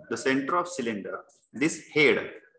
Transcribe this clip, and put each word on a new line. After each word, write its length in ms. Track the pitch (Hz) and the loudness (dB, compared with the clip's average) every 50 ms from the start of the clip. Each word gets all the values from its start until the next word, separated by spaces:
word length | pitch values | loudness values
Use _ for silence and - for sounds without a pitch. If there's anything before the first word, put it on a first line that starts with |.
| - - | -8 -6
the 60 | 117 | -6
center 400 | 113 - 135 135 139 135 135 175 | -2 0 0 0 0 0 0 0
of 120 | 175 165 - | -2 -2 -2
cylinder. 520 | - - 120 117 107 98 92 92 92 - - - - _ _ _ - | -4 -4 -4 -4 -4 -4 -6 -10 -10 -12 -12 -18 -20 _ _ _ -2
This 340 | 110 147 156 151 - - - - | 0 0 0 0 -2 -8 -2 2
head, 360 | 151 147 120 98 - - - - - - _ _ | 4 6 6 4 4 0 -6 -10 -16 -20 _ _